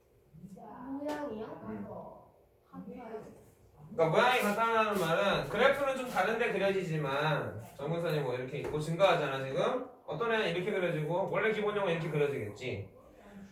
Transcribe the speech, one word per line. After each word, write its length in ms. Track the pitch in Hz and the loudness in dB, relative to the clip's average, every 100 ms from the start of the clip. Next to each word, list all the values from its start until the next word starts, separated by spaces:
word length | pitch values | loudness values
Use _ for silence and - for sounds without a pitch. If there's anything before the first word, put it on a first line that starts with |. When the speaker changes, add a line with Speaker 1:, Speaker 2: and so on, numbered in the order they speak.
| _ _ _ - - - - 262 254 | _ _ _ -20 -18 -18 -16 -14 -8
Speaker 1:
모양이요? 580 | 277 294 294 294 214 - - 214 | -6 -4 -4 -6 -6 -8 -10 -10
Speaker 2:
음. 180 | 208 - - - - - _ _ _ _ | -10 -10 -12 -14 -18 -20 _ _ _ _
Speaker 1:
같아요. 540 | - 214 254 226 220 - - - - - - - | -14 -12 -12 -12 -12 -14 -20 -20 -20 -20 -20 -8
Speaker 2:
그러니까 240 | - 165 196 | 2 4 6
모양이 240 | 247 247 | 6 4
같다는 580 | 202 220 226 226 214 202 | 2 2 2 4 2 2
말은 480 | 160 175 202 160 - | 2 2 2 0 0
그래프는 480 | 214 277 277 269 254 | 4 4 4 0 0
좀 120 | 247 | -2
다른데 440 | 196 190 233 226 | 0 0 0 0
그려지지만 1080 | 185 196 190 165 156 135 139 156 135 113 101 - - | 2 2 2 0 -2 0 0 2 0 -2 -8 -12 -8
정근선이 440 | 147 170 165 156 | -4 -2 0 0
뭐 120 | 127 123 | 0 -2
이렇게 240 | 131 143 | -4 -6
있고 200 | - 151 | -4 -2
증가하잖아 640 | 160 175 190 160 139 135 | -2 4 6 6 2 -2
지금. 460 | 135 156 220 262 - - - | -2 0 0 0 -4 -12 -8
어떤 260 | 156 233 | -2 0
애는 180 | 220 180 175 | 2 0 0
이렇게 160 | 208 | -2
그려지고 580 | 196 175 151 151 175 175 | 0 0 0 0 0 0
원래 220 | 180 220 | 2 2
기본형은 400 | 208 208 202 190 | 2 0 0 0
이렇게 160 | 165 151 | 0 0
그려지겠지. 800 | 151 139 127 104 107 127 101 - - - - - - - | 0 0 0 -6 -6 -6 -6 -8 -16 -20 -20 -20 -18 -18